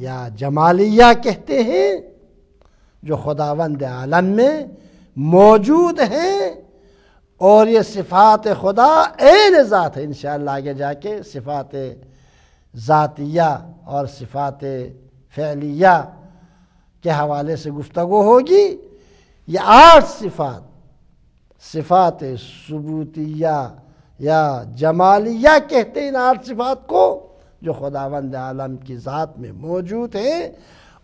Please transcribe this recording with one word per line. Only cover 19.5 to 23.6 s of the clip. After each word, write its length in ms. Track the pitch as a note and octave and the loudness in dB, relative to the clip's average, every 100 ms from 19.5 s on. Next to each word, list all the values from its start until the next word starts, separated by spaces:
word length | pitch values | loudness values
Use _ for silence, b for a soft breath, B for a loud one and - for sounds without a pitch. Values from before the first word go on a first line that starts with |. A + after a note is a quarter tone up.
| F3+ | -2
आठ 460 | G3 A#3+ E4 D#4 | 6 10 10 8
सिफात, 640 | - - G3+ - C#3+ G#2 - _ _ _ _ _ _ _ _ _ | 6 -4 -10 -8 -8 -10 -20 _ _ _ _ _ _ _ _ _
सिफात 540 | - D#3 D3+ F3+ F3 E3+ C3+ A#2+ | -14 -10 0 2 2 -2 -10 -14
सुबूतिया 1200 | - - - D3+ D3 D#3 D3+ D#3 D3+ D#3 D#3+ D3 | -16 -20 -14 -12 -10 -10 -10 -10 -10 -4 -4 -4